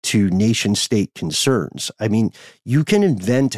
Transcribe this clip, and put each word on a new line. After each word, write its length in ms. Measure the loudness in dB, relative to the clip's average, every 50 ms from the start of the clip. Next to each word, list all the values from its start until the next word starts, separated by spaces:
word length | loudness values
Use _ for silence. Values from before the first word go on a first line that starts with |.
to 260 | -6 0 0 2 2 2
nation 460 | 2 2 2 2 2 0 0 -2 -2
state 400 | -2 -2 0 0 0 0 -2 _
concerns. 760 | -8 -8 -6 -4 -2 0 0 0 0 -2 -4 -8 -10 -10 -12 -8 _
I 100 | -2 0
mean, 220 | 0 0 0 -2 -4 -8 -20 -20 -20 _
you 220 | _ 0 0 0 2
can 180 | 2 2 2
invent 540 | 4 2 0 0 0 0 0 2 0 0 -2